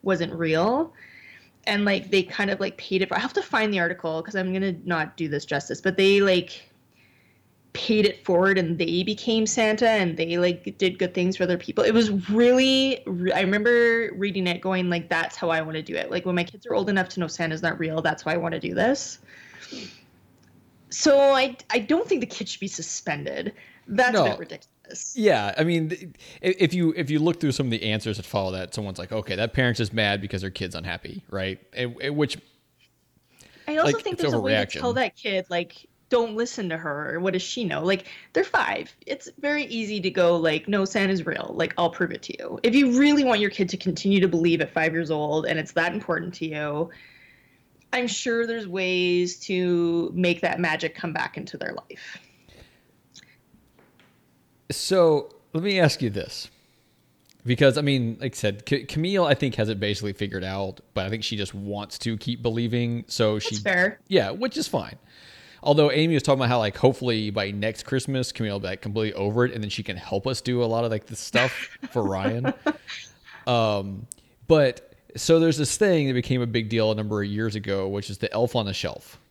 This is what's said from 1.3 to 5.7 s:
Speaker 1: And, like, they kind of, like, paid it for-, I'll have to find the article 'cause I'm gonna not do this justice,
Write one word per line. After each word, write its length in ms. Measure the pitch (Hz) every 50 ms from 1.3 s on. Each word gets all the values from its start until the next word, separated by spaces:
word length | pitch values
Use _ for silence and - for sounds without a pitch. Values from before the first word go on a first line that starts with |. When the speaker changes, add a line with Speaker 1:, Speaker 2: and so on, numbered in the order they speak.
| - - _ _ _ _ _
Speaker 1:
And, 180 | - 202 202 202
like, 260 | 202 196 190 196 -
they 100 | 202 190
kind 280 | 180 180 - - 202 196
of, 100 | 196 190
like, 160 | 196 185 -
paid 260 | - - - 190 185
it 60 | 190 -
for-, 80 | -
I'll 40 | 214
have 120 | 233 262
to 100 | - 403
find 320 | - - - 233 220 208 202
the 60 | 185
article 420 | 170 170 180 175 - 165 160 160
'cause 140 | 165 - -
I'm 160 | 190 185 185
gonna 240 | 185 190 190 196 175 160 -
not 320 | 175 175 160 151 - -
do 120 | - 165 151
this 160 | 147 139 -
justice, 360 | - - 143 - -